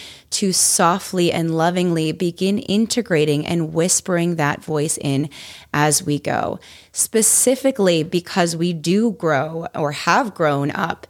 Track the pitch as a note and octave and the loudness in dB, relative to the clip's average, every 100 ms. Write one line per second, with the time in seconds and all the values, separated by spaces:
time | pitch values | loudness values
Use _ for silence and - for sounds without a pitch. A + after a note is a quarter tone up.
0 | - - - - G3 F3 - - E3+ F#3 | -20 -20 -8 -2 0 2 2 2 2 2
1 | - F#3 F3 F3 E3 D#3+ E3+ F3+ F3+ E3 | -2 0 0 0 0 0 0 2 0 0
2 | D#3 D#3 F3 E3+ F#3 G3+ - G3+ G#3+ A#3+ | -2 -2 -4 -2 -2 -2 0 0 0 -2
3 | G#3 D#3+ D3+ D3 - E3+ D#3+ D#3+ F3+ - | 0 2 2 0 0 -2 -2 0 0 0
4 | - E3+ E3+ E3 C#3+ - - D3+ D#3 - | 0 0 0 0 -2 -2 -4 -2 -2 -2
5 | D3 C#3 D3+ - - - - D3 D3+ D3+ | -2 0 -2 -8 -20 -20 -6 0 2 2
6 | D3 C#3+ - B2+ E2+ - - - - - | 0 -2 -2 -2 -2 -6 -12 -20 -10 -6
7 | - A3+ G#3+ - B3 C4 C4+ C4 F#3 E3 | -2 2 2 4 2 2 2 2 2 2
8 | D#3 F3 - F#3+ F3 E3 F3 E3 D#3+ G3+ | 0 -2 -2 0 0 0 -2 -2 0 2
9 | A#3 F#3 E3 C#3 D#3 E3 E3+ - D3 C#3+ | 2 0 0 0 -2 -6 -8 -4 -4 -2
10 | E3+ G3+ A#3 - D#3 C#3+ C#3+ - E3 - | 2 2 2 0 0 0 -2 -2 -4 -6